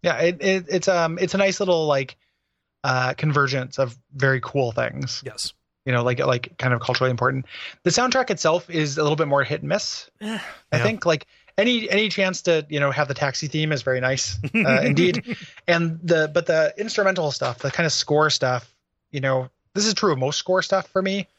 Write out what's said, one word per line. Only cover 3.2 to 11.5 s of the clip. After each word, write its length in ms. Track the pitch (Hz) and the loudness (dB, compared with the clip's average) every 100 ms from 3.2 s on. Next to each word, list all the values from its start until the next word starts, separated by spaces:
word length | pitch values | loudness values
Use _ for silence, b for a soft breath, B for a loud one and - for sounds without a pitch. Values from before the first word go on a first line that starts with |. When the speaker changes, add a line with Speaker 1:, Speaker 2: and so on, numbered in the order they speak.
| 156 143 139 131 127 - | 0 2 2 0 -4 -2
Speaker 1:
of 180 | 127 117 _ | -2 -4 _
very 260 | 139 135 131 | 0 2 2
cool 300 | - 139 120 | 0 -2 -2
things. 500 | 113 120 131 131 - 131 | -2 -4 -4 -8 -8 -10
Speaker 2:
Yes. 260 | 120 - - _ _ - | -10 -10 -10 _ _ -2
Speaker 1:
You 60 | |
know, 100 | 123 | 0
like, 160 | 120 123 | 2 0
like, 360 | 139 123 - - | 0 0 -4 -4
kind 140 | 127 | 0
of 60 | 120 | 0
culturally 300 | - 127 131 | 0 0 0
important. 360 | 120 127 131 127 B B B | 2 0 0 -8 B B B
The 80 | 180 | 0
soundtrack 400 | 165 254 262 254 | 2 2 2 0
itself 380 | 185 165 170 170 | 0 2 0 0
is 260 | 170 151 143 | -2 0 0
a 40 | |
little 140 | 147 151 | 0 2
bit 120 | 151 | 2
more 140 | 139 | 2
hit 160 | 131 143 | 0 -4
and 80 | 143 | -2
miss. 420 | 196 - - - _ | -2 -2 -10 -14 _
Speaker 2:
Eh, 180 | 214 220 B B _ | -8 -8 B B _
Speaker 1:
I 40 | 120 | 0
Speaker 2:
yeah. 60 | |
Speaker 1:
think, 220 | 120 220 170 | 0 0 0
like, 200 | 156 - b b | 0 -4 b b